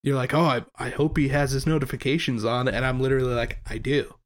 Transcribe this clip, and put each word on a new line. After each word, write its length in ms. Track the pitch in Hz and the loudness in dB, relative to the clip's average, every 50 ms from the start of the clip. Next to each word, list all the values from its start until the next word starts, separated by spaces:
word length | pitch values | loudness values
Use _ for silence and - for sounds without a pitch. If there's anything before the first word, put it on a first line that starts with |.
| - | 0
you're 120 | 139 139 | 0 0
like, 180 | 131 127 131 - | 0 0 0 2
"Oh, 80 | 156 170 | 2 4
I, 200 | 160 131 120 - - _ | 4 2 0 -2 -8 _
I 120 | - 123 123 | -8 -8 -6
hope 280 | - - 143 156 - | -2 0 0 0 2
he 100 | 160 143 | 2 2
has 240 | 135 139 147 143 131 | 2 2 2 0 0
his 160 | 135 135 - | 0 -2 0
notifications 800 | 160 160 156 135 - - 131 - 143 139 165 - - 127 113 104 | 2 2 2 0 -2 -6 -4 -2 0 0 0 0 -2 -2 0 0
on," 220 | 113 117 123 127 | 0 0 2 0
and 180 | 131 - 113 127 | 0 0 0 0
I'm 140 | 131 127 127 | 0 0 0
literally 320 | 131 131 135 135 127 127 123 | 2 2 2 2 2 0 0
like, 240 | 120 117 - - - - - | 0 -2 -2 -6 -10 -10 -10
"I 80 | - | -10
do." 360 | 113 113 131 143 143 - - - _ _ | -6 -2 0 0 0 0 -2 -10 _ _